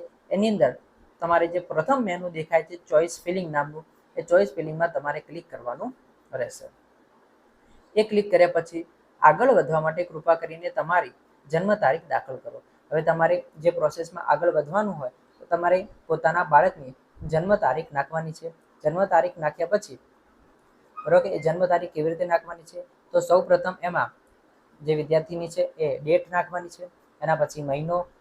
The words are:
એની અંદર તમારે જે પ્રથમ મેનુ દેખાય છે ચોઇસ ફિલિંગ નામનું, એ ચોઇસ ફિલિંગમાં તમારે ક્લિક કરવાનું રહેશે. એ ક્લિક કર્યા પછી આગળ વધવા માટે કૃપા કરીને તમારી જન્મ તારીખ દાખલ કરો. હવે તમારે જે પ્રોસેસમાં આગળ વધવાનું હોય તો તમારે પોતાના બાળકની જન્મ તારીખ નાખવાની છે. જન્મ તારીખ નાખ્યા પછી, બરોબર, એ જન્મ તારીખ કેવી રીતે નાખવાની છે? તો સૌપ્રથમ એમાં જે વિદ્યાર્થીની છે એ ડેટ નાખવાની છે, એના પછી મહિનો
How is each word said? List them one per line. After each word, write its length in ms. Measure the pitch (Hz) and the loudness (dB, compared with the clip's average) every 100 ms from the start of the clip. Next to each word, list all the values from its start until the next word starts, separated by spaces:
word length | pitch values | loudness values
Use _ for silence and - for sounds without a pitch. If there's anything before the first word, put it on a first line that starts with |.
| - _ - | -8 _ -6
એની 200 | 180 220 | -2 0
અંદર 220 | 196 135 - _ _ _ - | 2 0 0 _ _ _ -8
તમારે 240 | 170 170 170 | 0 2 2
જે 140 | 180 | -2
પ્રથમ 400 | 175 - - 277 | -4 -4 0 0
મેનુ 280 | 214 175 180 | -2 -6 -8
દેખાય 320 | 160 156 165 | -8 -2 -2
છે 140 | 165 175 | -2 -10
ચોઇસ 460 | - 156 170 - | 0 2 2 -2
ફિલિંગ 260 | 175 185 170 | -6 -4 -4
નામનું, 340 | 147 151 156 - _ _ - | -4 -4 -8 -18 _ _ -12
એ 60 | |
ચોઇસ 260 | 165 175 202 | 2 4 4
ફિલિંગમાં 380 | - 156 156 165 | -2 -6 -2 -2
તમારે 280 | 143 143 151 | -2 -6 -6
ક્લિક 260 | - 160 - | -10 -16 -16
કરવાનું 440 | - 120 135 233 - _ _ _ | -12 -10 -8 -10 -12 _ _ _
રહેશે. 340 | 131 113 - - _ _ _ _ _ _ _ _ _ _ _ _ 208 | -8 -6 -10 -20 _ _ _ _ _ _ _ _ _ _ _ _ -2
એ 60 | |
ક્લિક 280 | 214 208 208 | 0 0 2
કર્યા 160 | 175 175 | 4 4
પછી 400 | 165 160 165 - _ _ _ | 2 -4 -8 -14 _ _ _
આગળ 280 | 156 160 254 | 4 6 4
વધવા 280 | 208 - 156 | 4 2 0
માટે 240 | 156 165 | 0 -4
કૃપા 300 | 175 156 165 | -6 -2 0
કરીને 360 | 165 160 160 175 | 0 -2 -10 -8
તમારી 420 | 160 151 175 131 - _ _ - | -6 0 0 0 -6 _ _ -4
જન્મ 280 | 160 196 | -2 0
તારીખ 340 | 208 135 139 - | 2 2 0 -2
દાખલ 280 | 120 - 127 | -4 -4 -12
કરો. 220 | 117 - - _ - | -12 -16 -18 _ -6
હવે 120 | 151 | -2
તમારે 340 | 160 160 160 180 - - | 0 2 2 2 -4 -4
જે 120 | 170 | 0
પ્રોસેસમાં 540 | 170 151 165 165 175 | 2 0 -2 -10 -6
આગળ 260 | - 151 175 | 0 2 2
વધવાનું 440 | 156 147 190 214 | 0 0 0 -2
હોય 160 | 160 127 - _ _ | -4 -10 -12 _ _
તો 60 | |
તમારે 340 | - 170 175 185 208 - - | -4 -2 2 0 -2 -12 -6
પોતાના 380 | 156 160 170 | -2 0 0
બાળકની 500 | 165 - 180 165 131 - _ - - | 4 4 4 0 -12 -20 _ -16 -4
જન્મ 280 | 160 185 | -2 2
તારીખ 380 | 202 135 156 165 | 2 2 0 -4
નાખવાની 400 | 139 139 160 160 | -4 -4 -4 -8
છે. 160 | 156 165 - _ _ | -10 -14 -16 _ _
જન્મ 200 | 151 170 | -2 0
તારીખ 340 | 196 170 175 170 | 2 2 2 -2
નાખ્યા 280 | 151 151 165 | -6 -4 -2
પછી, 320 | 208 - 123 _ _ _ _ _ _ _ _ _ - | -2 -4 -18 _ _ _ _ _ _ _ _ _ -12
બરોબર, 300 | 151 180 180 | 2 2 2
એ 120 | 170 | -2
જન્મ 280 | 160 170 180 | -2 0 2
તારીખ 260 | 175 175 | 2 -2
કેવી 160 | 156 156 | -4 -4
રીતે 160 | 165 | -2
નાખવાની 380 | 180 170 170 170 | 0 -2 -2 -16
છે? 180 | 156 175 - _ _ | -16 -16 -16 _ _
તો 80 | 175 | 0
સૌપ્રથમ 540 | 170 180 180 175 180 185 | 4 4 4 2 0 -6
એમાં 280 | 175 165 120 - _ _ _ _ _ _ | -4 -2 -4 -6 _ _ _ _ _ _
જે 140 | 147 | -2
વિદ્યાર્થીની 540 | 156 147 160 160 170 170 | -2 2 0 0 -6 -6
છે 140 | 180 | -4
એ 360 | 180 - 151 131 | -4 -2 -4 -2
ડેટ 320 | 147 175 175 | 2 0 2
નાખવાની 380 | 180 180 175 175 | -4 -2 -6 -10
છે, 160 | - 180 _ _ _ | -14 -20 _ _ _
એના 140 | 151 | -2
પછી 280 | 151 147 151 | 0 0 -2
મહિનો 360 | 143 139 160 175 180 _ | -6 -4 -2 -4 -4 _